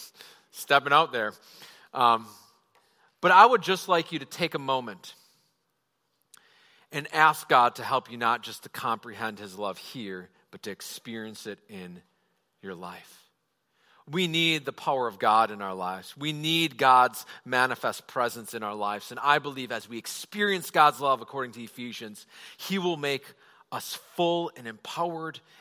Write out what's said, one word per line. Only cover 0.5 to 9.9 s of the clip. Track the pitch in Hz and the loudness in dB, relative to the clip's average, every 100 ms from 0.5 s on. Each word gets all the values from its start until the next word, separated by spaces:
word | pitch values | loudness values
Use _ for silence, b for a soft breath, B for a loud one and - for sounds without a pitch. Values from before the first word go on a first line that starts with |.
Stepping | - - 143 139 | -12 2 2 6
out | 147 160 | 4 4
there. | 123 107 - B B B B B | 0 -4 -6 B B B B B
Um, | 135 120 113 110 - _ _ _ _ b b b - | 2 4 4 0 -20 _ _ _ _ b b b -2
but | 185 | 6
I | 185 233 | 10 10
would | 240 | 8
just | 175 185 - | 0 -4 0
like | 170 160 | 0 0
you | 156 | -8
to | 135 | -10
take | - 170 | -6 -4
a | 151 | -4
moment | 135 131 117 92 - - _ _ _ _ _ _ _ _ _ _ _ _ b b b b b | -2 -2 -4 -14 -18 -20 _ _ _ _ _ _ _ _ _ _ _ _ b b b b b
and | 147 147 | -10 -4
ask | 156 156 151 - | 4 4 4 4
God | 139 120 - | 6 6 2
to | |
help | 113 131 127 | -2 -2 -4
you | 120 | -2
not | 117 120 | 0 0
just | 113 110 | -4 -14
to | - | -14
comprehend | - 127 113 120 104 110 101 | -8 -4 -4 -6 -8 -8 -8
his | 104 95 | -14 -8
love | 101 92 | -6 -6
here, | - | -12